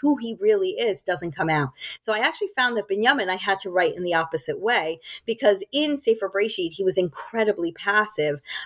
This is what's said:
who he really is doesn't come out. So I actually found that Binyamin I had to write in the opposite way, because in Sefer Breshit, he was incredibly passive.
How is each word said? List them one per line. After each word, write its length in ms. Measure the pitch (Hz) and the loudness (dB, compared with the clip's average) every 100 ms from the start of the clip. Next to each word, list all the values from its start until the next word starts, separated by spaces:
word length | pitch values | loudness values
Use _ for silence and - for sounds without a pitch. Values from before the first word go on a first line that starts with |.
who 160 | 285 269 | 0 0
he 200 | 226 202 | -2 0
really 320 | 202 208 185 | 2 4 2
is 300 | - 233 214 | 0 -2 -2
doesn't 320 | - 175 170 | -2 -4 -4
come 160 | 156 160 | -2 0
out. 200 | 156 139 - - - | 2 0 -4 -14 -8
So 120 | - | -4
I 60 | 214 | 0
actually 300 | 262 330 403 - | 0 -2 -4 0
found 200 | 247 233 | 0 0
that 140 | 202 | -2
Binyamin 400 | 196 233 285 185 | 2 2 2 0
I 60 | 185 | -2
had 240 | - 190 | -2 -2
to 100 | 196 | 0
write 260 | 180 170 - | 2 2 0
in 80 | |
the 100 | 175 | 0
opposite 460 | 165 160 160 - 139 | 0 0 -2 -4 -2
way, 400 | 208 240 160 165 - - - | 0 0 0 -6 -12 -10 -6
because 360 | 226 226 196 - | 2 2 2 0
in 260 | 277 302 285 | -2 0 0
Sefer 300 | - 226 196 | 0 0 0
Breshit, 380 | 196 220 214 170 | 0 -2 -2 -4
he 120 | 160 | 0
was 140 | 190 185 | 2 2
incredibly 720 | 180 - - 226 214 202 170 | 0 -4 -6 0 2 2 -4
passive. 720 | 165 - 208 208 - 151 147 - - | -4 2 2 2 0 -2 -2 -6 -10